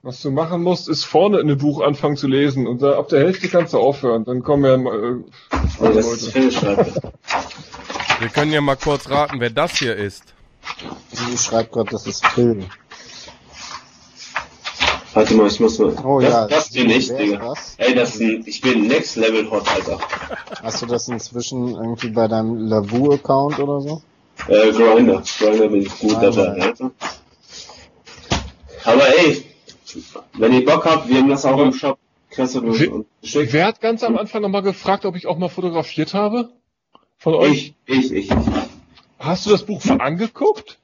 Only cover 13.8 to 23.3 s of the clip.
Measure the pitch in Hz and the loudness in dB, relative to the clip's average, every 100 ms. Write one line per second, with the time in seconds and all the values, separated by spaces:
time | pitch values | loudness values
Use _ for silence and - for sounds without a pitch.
13.8 | - _ _ - - - - - - - | -20 _ _ -20 -12 -12 -12 -16 -16 -4
14.8 | - - - 113 107 110 101 - 113 - | -4 -4 -2 0 4 4 4 4 0 2
15.8 | 101 - 131 139 127 117 107 151 156 117 | 0 0 0 2 4 4 2 0 0 0
16.8 | 117 120 - 131 104 104 117 147 - - | 2 2 0 -2 -2 -2 -6 -12 -14 -2
17.8 | 120 127 117 107 113 113 - - 131 117 | 0 2 0 0 -2 -2 -8 -4 0 2
18.8 | 107 151 - - 110 110 107 107 98 98 | 2 0 -2 -2 0 0 0 -2 -2 -4
19.8 | - - - - - - - - 113 107 | -4 -8 -8 -10 -12 -14 -14 -12 -8 -8
20.8 | 120 120 - 117 - 120 120 131 120 98 | -4 -6 -4 -10 -8 -10 -8 -6 -6 -6
21.8 | 113 117 120 113 110 113 110 117 110 110 | -8 -6 -4 0 0 0 -2 -4 0 0
22.8 | 101 120 143 143 - | 0 0 2 2 2